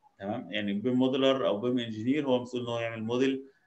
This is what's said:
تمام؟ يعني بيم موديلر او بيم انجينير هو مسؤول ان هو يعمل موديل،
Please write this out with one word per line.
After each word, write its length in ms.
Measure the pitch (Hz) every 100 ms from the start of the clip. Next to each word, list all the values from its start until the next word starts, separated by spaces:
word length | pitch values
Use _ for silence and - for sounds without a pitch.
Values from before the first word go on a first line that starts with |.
| _ _
تمام؟ 320 | 98 120 -
يعني 220 | 107 101
بيم 200 | 101 123
موديلر 540 | 127 131 131 135 131 95
او 120 | 104
بيم 200 | 120 127
انجينير 480 | 117 110 117 147 135
هو 140 | 127
مسؤول 200 | 120 123
ان 60 | 120
هو 120 | 117
يعمل 240 | 117 113
موديل، 400 | 110 123 135 135 - _